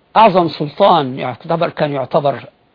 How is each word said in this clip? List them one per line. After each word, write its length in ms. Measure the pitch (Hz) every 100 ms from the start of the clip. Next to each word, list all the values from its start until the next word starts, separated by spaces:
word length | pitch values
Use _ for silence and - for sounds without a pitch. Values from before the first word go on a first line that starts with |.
| _ 190
أعظم 320 | 220 180 165
سلطان 680 | - 147 - 202 175 135 131
يعتبر، 500 | 131 127 165 170 165
كان 240 | - 151
يعتبر 520 | 143 127 165 143 120 - _ _